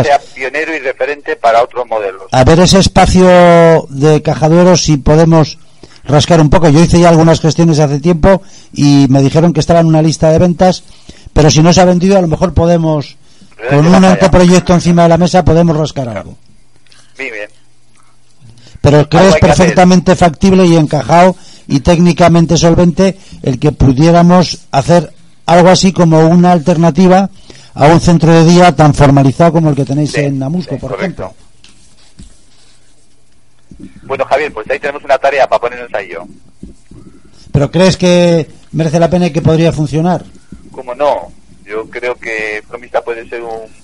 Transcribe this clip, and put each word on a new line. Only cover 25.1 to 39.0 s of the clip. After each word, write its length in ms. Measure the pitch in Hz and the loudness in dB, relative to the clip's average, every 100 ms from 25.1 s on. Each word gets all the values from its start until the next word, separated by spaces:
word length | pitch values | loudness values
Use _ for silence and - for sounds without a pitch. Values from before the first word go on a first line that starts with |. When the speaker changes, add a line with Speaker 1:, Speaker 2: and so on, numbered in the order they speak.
| - - - - | -14 -20 -12 0
Speaker 1:
algo 240 | 175 175 | 2 4
así 220 | 180 190 | 2 0
como 280 | 170 165 160 160 | 0 0 2 2
una 240 | 175 175 | 2 2
alternativa 800 | 175 143 160 170 147 185 185 190 - - - - | 0 0 0 0 2 2 2 0 -8 -20 -20 -20
a 140 | - 143 | 0 2
un 140 | 165 | 2
centro 300 | - 170 156 | 2 2 2
de 140 | 165 | 4
día 320 | 160 175 180 151 | 4 4 4 4
tan 160 | 156 | 0
formalizado 580 | - 143 139 135 123 170 | 2 2 2 0 0 0
como 180 | 160 156 | 0 -2
el 40 | |
que 100 | 139 139 | -4 -4
tenéis 260 | 143 147 | -4 -4
Speaker 2:
Sí, 80 | - | -4
Speaker 1:
en 180 | 143 139 | -6 -6
Namusco, 360 | 135 175 151 | -6 -8 -8
Speaker 2:
sí, 60 | 139 | -12
Speaker 1:
por 100 | 131 | -10
Speaker 2:
correcto. 300 | 95 175 143 | -8 -10 -10
Speaker 1:
ejemplo? 100 | 95 - - - - - - - - - - - - - - - - - - - - - - - - - 98 - | -16 -18 -20 -20 -20 -20 -20 -20 -20 -20 -20 -20 -20 -20 -20 -20 -20 -20 -20 -20 -20 -20 -20 -20 -20 -20 -20 -20
Speaker 2:
Bueno, 200 | - 139 131 | -14 -10 -6
Javier, 260 | 135 147 | -6 -6
pues 160 | 107 110 | -12 -10
ahí 80 | 139 | -10
tenemos 240 | 147 143 | -8 -12
una 140 | 143 135 | -6 -4
tarea 300 | 139 139 123 | -4 -4 -4
para 120 | - | -4
ponernos 320 | 120 123 120 | -6 -12 -12
a 80 | 107 | -12
ello. 240 | 92 85 87 - - - - - _ - - - - - - | -12 -16 -16 -20 -20 -20 -20 -20 _ -20 -20 -20 -20 -20 -8
Speaker 1:
¿Pero 200 | 143 139 | -4 -4
crees 260 | 165 185 - | 0 0 0
que 520 | 180 175 175 170 147 - - | 0 2 2 0 -4 -14 -12
merece 280 | 151 160 165 | -6 -4 -2